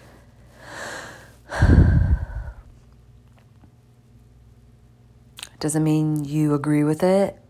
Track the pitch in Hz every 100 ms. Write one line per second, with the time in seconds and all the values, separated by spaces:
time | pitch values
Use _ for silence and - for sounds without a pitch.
0 | - - - - - - - - - -
1 | - - - - - - - - - -
2 | - - - - - - - - - -
3 | - - - - - _ - _ _ _
4 | _ - - - - - - - _ _
5 | _ - - - - - 156 156 156 156
6 | 156 151 143 151 151 147 151 151 147 156
7 | 185 190 196 -